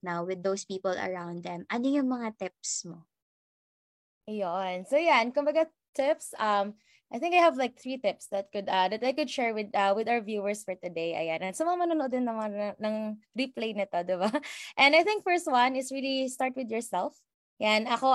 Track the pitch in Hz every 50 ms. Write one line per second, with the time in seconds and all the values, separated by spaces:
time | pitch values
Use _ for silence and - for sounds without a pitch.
0 | - 180 175 170 175 180 190 180 175 196 190 196 - - 196 190 - 190 180 -
1 | 196 190 185 180 170 175 175 175 170 175 175 170 190 - 202 240 240 269 277 294
2 | 269 254 254 240 233 220 220 - 196 180 - _ - - - - - 175 170 170
3 | 160 _ _ _ _ _ _ _ _ _ _ _ _ _ _ _ _ _ _ _
4 | _ _ _ _ _ - 214 214 196 175 170 190 190 185 180 180 185 - 269 294
5 | 339 330 294 240 226 240 247 285 285 294 285 320 320 320 _ _ _ _ - -
6 | 269 285 320 - - - - - 220 214 208 202 202 208 214 _ _ _ _ _
7 | _ - - 240 294 349 349 349 339 330 269 254 262 240 254 - - 254 262 262
8 | - 196 170 - - - 208 196 196 - - 208 196 - 190 190 185 185 214 220
9 | 240 254 277 294 302 254 - - 247 233 220 214 214 202 - 202 196 196 196 220
10 | 220 233 240 240 208 202 220 208 196 202 208 208 - - 185 180 - 180 170 165
11 | 165 170 165 160 165 165 160 160 185 190 190 - 320 339 359 359 349 339 330 311
12 | 269 262 247 254 247 240 226 220 214 214 202 208 208 208 - - 214 214 220 214
13 | 220 214 214 214 _ _ - 220 262 262 - 233 233 226 208 202 196 196 - 175
14 | 180 185 185 175 185 220 220 302 294 - - - - - - - 269 277 294 320
15 | 349 403 427 415 - 370 349 349 339 320 262 247 247 262 262 262 262 262 269 269
16 | 254 269 269 262 262 254 262 - 262 262 254 262 262 220 220 226 233 - - 180
17 | 208 - - _ _ _ _ _ _ _ _ - - 214 214 214 220 240 240 233
18 | 262 262